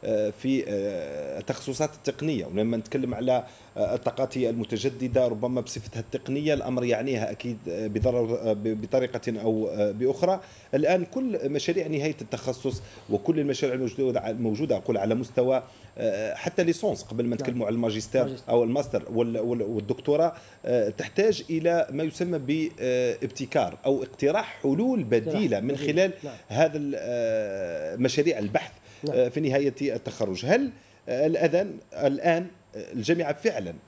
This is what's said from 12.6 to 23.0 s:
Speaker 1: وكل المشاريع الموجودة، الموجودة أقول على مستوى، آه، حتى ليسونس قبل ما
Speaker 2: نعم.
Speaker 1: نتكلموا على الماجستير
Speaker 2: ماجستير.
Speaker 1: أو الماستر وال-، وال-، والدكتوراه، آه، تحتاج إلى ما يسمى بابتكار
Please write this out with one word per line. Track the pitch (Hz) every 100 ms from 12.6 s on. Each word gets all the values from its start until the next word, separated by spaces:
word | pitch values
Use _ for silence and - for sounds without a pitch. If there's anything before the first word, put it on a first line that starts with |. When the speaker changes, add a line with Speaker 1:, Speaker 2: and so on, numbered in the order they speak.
| 135 117 - - -
Speaker 1:
وكل | 104 - 156
المشاريع | 143 127 139 127
الموجودة، | 127 - 131 120 107
الموجودة | 113 113 107 147 107
أقول | - 110
على | 101 113
مستوى، | 123 - 127 131 - - - -
آه، | 113 98 110
حتى | - - -
ليسونس | 170 165 214 131
قبل | - 113
ما | 120
Speaker 2:
نعم. |
Speaker 1:
نتكلموا | 117 127 120 104
على | 117
الماجستير | 113 107 110 131
Speaker 2:
ماجستير. | 127 131 -
Speaker 1:
أو | 120
الماستر | 117 135 143 113 -
وال-، | 117 120 113
وال-، | 113 120
والدكتوراه، | 104 113 104 123 - 147 165 - - - -
آه، | 120 107
تحتاج | 104 - - 214 208 -
إلى | 165 165 170 156
ما | 135
يسمى | 160 - 175 165
بابتكار | 131 156 160 - 127 127